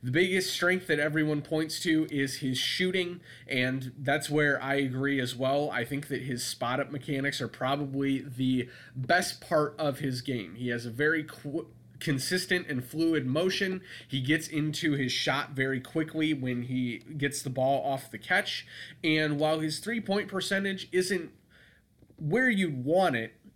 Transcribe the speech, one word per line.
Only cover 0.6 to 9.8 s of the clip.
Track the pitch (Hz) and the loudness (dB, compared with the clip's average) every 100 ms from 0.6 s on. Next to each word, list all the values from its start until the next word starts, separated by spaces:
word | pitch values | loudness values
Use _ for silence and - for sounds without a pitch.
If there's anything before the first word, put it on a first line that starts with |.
| 175 185 180 | 2 2 2
that | 147 | 0
everyone | 147 151 151 151 | 2 2 2 0
points | 143 156 160 160 | 0 -2 -2 -2
to | 180 156 156 | 2 2 4
is | 147 135 - | 0 0 -2
his | 135 123 | -2 0
shooting, | - - 185 185 175 175 - - - | -2 0 2 2 -2 -6 -14 -20 -4
and | 131 127 131 131 - | 0 0 0 -6 -6
that's | 139 147 147 | 0 0 2
where | 147 147 139 | 2 4 2
I | 135 | 0
agree | 139 139 127 139 139 | 0 0 0 0 2
as | 123 | 0
well. | 123 131 143 147 | 0 2 2 0
I | 107 | -2
think | 135 143 143 | -2 -4 -4
that | 135 | -4
his | 131 120 | -4 -4
spot-up | - - 120 131 135 | -4 -2 -2 0 -2
mechanics | 143 - 135 139 143 | -4 -4 -2 0 -2
are | 120 | -6
probably | - 131 143 143 135 139 135 | -2 -2 0 -2 0 0 0
the | 143 123 131 127 120 - - | -2 0 2 2 0 -8 -14
best | 131 123 175 185 - | -8 2 2 2 -6
part | - 165 147 - | 0 2 2 0